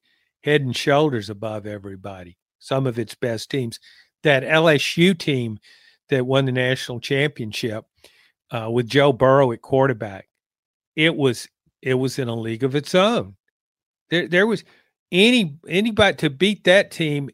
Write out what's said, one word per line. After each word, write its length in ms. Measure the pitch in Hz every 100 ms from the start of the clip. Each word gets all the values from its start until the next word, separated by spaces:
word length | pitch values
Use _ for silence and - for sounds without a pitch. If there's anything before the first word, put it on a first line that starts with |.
| _ _ _ _
head 160 | 147 147
and 160 | 131 117
shoulders 540 | 151 143 156 120 101
above 360 | 101 110 107 104
everybody, 680 | 104 98 95 98 95 90 - _ _
some 280 | - 135 131
of 120 | 117
its 160 | 107
best 360 | - 123 113 -
teams. 300 | 143 117 - _ _ _ _
That 220 | 156 135
L 240 | 131 160 165
S 280 | 147 - -
U 160 | 175
team 440 | 170 - 131 117 107 _ _ _ _ -
that 160 | 135 127
won 180 | 135
the 80 | 135
national 480 | 127 127 131 - 120
championship, 840 | - 139 147 139 110 - 120 107 - _ - _ _ _ -
uh, 180 | 120 110
with 160 | 117 117
Joe 280 | 139 143
Burrow 380 | 120 131 135 131
at 100 | 113
quarterback, 640 | - 135 135 113 110 95 - _ _ _ _ _ _
it 220 | - 160 147
was, 320 | 135 117 - _ _ _
it 140 | 135
was 240 | 127 131 131
in 100 | 123
a 60 |
league 300 | 117 113 113
of 100 | 135
its 200 | 143 143
own. 420 | 180 208 233 98 - _ _ _ _ _ _ -
There, 180 | 165 156
there 180 | 175 220
was 160 | 208 - _ _ _ -
any, 460 | 175 220 247 170 139 -
anybody 520 | 175 226 214 196 -
to 100 | 156
beat 360 | 135 190 208
that 260 | 180 190 202
team, 400 | - 160 147 135